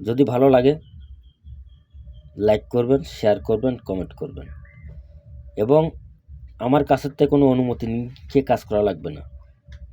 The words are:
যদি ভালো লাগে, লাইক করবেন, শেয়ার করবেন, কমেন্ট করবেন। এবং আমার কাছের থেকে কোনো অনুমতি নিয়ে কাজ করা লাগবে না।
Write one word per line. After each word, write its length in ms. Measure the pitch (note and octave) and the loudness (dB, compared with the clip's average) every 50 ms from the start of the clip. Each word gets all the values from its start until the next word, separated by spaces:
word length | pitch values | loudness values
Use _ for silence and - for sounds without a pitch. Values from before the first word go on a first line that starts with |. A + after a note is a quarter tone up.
| - | -6
যদি 160 | G#2+ A#2+ C3 C#3 | -2 2 2 2
ভালো 220 | B2 B2 B2 C3+ C#3 | 2 2 4 4 6
লাগে, 260 | C3 B2+ B2 C#3 D#3 - - - - - - - - - - - _ _ - - - - - - - - _ _ - - - - - - - - - | 6 6 4 4 2 0 -4 -18 -20 -20 -20 -20 -20 -20 -20 -20 _ _ -20 -20 -20 -20 -20 -20 -20 -20 _ _ -20 -20 -20 -20 -20 -20 -20 -16 -6
লাইক 260 | F#2 G2+ G#2+ A2 G#2+ - - | -2 0 2 2 0 -2 -2
করবেন, 300 | - A#2+ A#2+ B2 C3+ C#3 | -2 0 2 2 2 0
শেয়ার 360 | - - - - A#2 G#2 G#2 G2+ | 0 -4 -6 -2 0 0 0 0
করবেন, 340 | - A2+ A2 G#2+ B2+ C3 B2 | 0 -2 -2 0 0 -2 -4
কমেন্ট 360 | - - - F#2+ F#2 E2 - | -4 -6 -6 -6 -6 -6 -8
করবেন। 340 | - - - - - - - - - - - - - - - - - - - - - - - - - - - - - | -10 -12 -12 -12 -12 -14 -16 -16 -18 -20 -20 -20 -20 -20 -20 -18 -18 -18 -20 -20 -20 -20 -20 -20 -20 -20 -20 -10 -4
এবং 340 | G#2 G#2+ B2 D3 D#3 D#3+ D#3+ - - - - - _ _ - - - - - - - | -2 2 4 4 4 4 2 -4 -10 -18 -20 -20 _ _ -20 -20 -20 -20 -16 -10 -4
আমার 240 | A#2 B2 C#3+ D3 C#3 | 0 2 2 2 4
কাছের 260 | - C#3 C3 - C#3+ | 2 0 0 -2 -2
থেকে 200 | - - D3 C#3 | 0 0 2 2
কোনো 140 | D3 C#3+ C#3+ C3 | 4 4 4 4
অনুমতি 380 | B2+ B2+ B2+ B2 A#2 - A#2 | 4 2 0 -2 -4 -4 -6
নিয়ে 560 | A2+ A2+ A#2+ B2 B2+ C3 - - - - C3+ | -6 -6 -6 -8 -10 -14 -18 -6 -2 0 0
কাজ 180 | C3 - A#2+ - - | 2 2 0 -2 -2
করা 180 | - G#2+ G#2 | -2 0 0
লাগবে 280 | G#2 G2 F2+ D#2 E2 D#2+ | 0 0 -2 -4 -8 -12
না। 120 | D2+ C#2+ D2 - - - - - _ _ _ - - - - - | -12 -12 -16 -18 -20 -20 -20 -20 _ _ _ -20 -20 -20 -20 -20